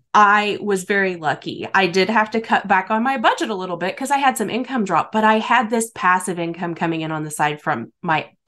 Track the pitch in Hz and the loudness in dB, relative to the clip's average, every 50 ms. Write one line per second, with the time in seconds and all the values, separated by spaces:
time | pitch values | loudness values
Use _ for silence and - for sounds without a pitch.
0 | _ _ - 208 208 202 208 208 208 208 190 - - 208 196 190 185 - 202 196 | _ _ 4 6 6 6 6 4 2 0 -4 -4 -2 -2 -2 -2 -2 0 0 0
1 | 196 190 180 170 160 143 139 - - 165 - - - - - 190 190 175 170 190 | 0 0 -2 -2 -2 -2 -2 -2 -4 -10 -10 -8 -6 0 2 2 2 2 2 2
2 | 190 208 226 220 214 220 - 226 226 - 220 - - 196 196 185 185 - 220 220 | 2 4 2 2 2 0 -2 -4 -2 0 0 0 2 2 0 0 2 0 -2 0
3 | 233 262 - 226 226 359 508 - 330 220 214 185 185 185 175 165 175 190 - - | 0 0 0 2 2 2 2 0 -2 -6 -6 -6 -6 -6 -6 -4 -4 -6 -6 -4
4 | 277 254 277 269 277 262 233 - 208 - 208 240 254 - 269 247 202 185 170 151 | -4 -2 -2 0 2 0 0 0 -2 -4 -4 -4 -4 -4 -2 -2 -2 0 0 0
5 | - - - 220 220 214 220 220 220 - 233 254 226 214 240 226 226 226 - - | 0 0 0 2 4 4 4 2 2 2 2 2 2 0 0 -2 -2 -4 -6 -2
6 | 196 180 180 185 - 202 170 175 170 165 170 175 190 175 165 - 180 165 165 160 | 2 2 2 2 0 -2 -4 -4 -4 -6 -6 -6 -6 -6 -4 -2 -2 -2 -2 -2
7 | 160 160 160 151 156 156 147 - 151 151 147 147 - 165 143 117 117 - _ _ | -4 -4 -4 -6 -6 -6 -4 -2 -2 -2 -2 -4 -4 -4 -4 -4 -4 -10 _ _
8 | - 175 156 151 - - _ _ - | -2 -2 0 0 -2 -6 _ _ -2